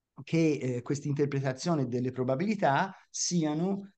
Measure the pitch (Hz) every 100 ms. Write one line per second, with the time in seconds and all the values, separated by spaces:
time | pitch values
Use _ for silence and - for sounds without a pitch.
0 | _ - - 165 160 139 127 120 - 143
1 | 147 143 143 139 131 131 175 160 117 123
2 | 127 127 127 135 202 214 151 139 190 -
3 | - - - 175 151 151 185 196 -